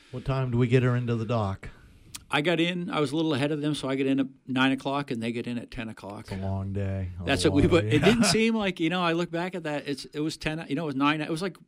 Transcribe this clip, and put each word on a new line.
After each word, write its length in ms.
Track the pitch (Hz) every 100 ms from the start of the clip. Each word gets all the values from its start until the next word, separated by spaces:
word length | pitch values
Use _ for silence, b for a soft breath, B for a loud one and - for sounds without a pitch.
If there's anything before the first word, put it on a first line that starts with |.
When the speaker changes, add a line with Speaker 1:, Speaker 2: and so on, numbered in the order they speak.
| b
Speaker 1:
What 140 | 123
time 260 | 135 131 127
do 80 | 120
we 80 | 123
get 160 | 127
her 140 | 123 123
into 180 | 117
the 100 | 117
dock? 440 | 110 117 98 95 - b b b b - -
Speaker 2:
I 120 | 147
got 180 | 160 165
in, 300 | 170 180 175
I 100 | 151
was 120 | 143
a 40 | 156
little 160 | 160
ahead 200 | 127 147
of 100 | 151
them, 120 | 151
so 140 | 143 131
I 60 |
get 120 | 135 135
in 140 | 135
at 60 | 135 - -
nine 260 | 127 135
o'clock, 380 | 135 139 143 143
and 100 | 120
they 80 | 113
get 140 | 117 120
in 100 | 120
at 140 | -
ten 180 | - 110
o'clock. 380 | 104 101 107 -
Speaker 1:
It's 20 |
a 120 | 98
long 280 | 95 95 98
day 380 | 98 98 95 92 -
on 60 | 87
Speaker 2:
That's 180 | 139
Speaker 1:
the 60 | 156
Speaker 2:
what 100 | 143
we, 60 | 160
Speaker 1:
water, 160 | 165 107
Speaker 2:
but 80 |
it 60 | -
Speaker 1:
yeah. 60 | 190
Speaker 2:
didn't 180 | 233
seem 320 | 208 220 226 220
like, 240 | 196 180
you 100 | 160
know, 120 | 185
I 100 | 175
look 180 | 165 170
back 240 | 165 185
at 80 | 180
that, 240 | 156 147 143
it's, 180 | 135 -
it 140 | 147
was 160 | 156 -
ten, 300 | 156 160 147
you 60 |
know, 80 | 139
it 40 | 156
was 100 | 135
nine, 240 | 143 156
it 100 | 151
was 120 | 160
like 140 | 190 -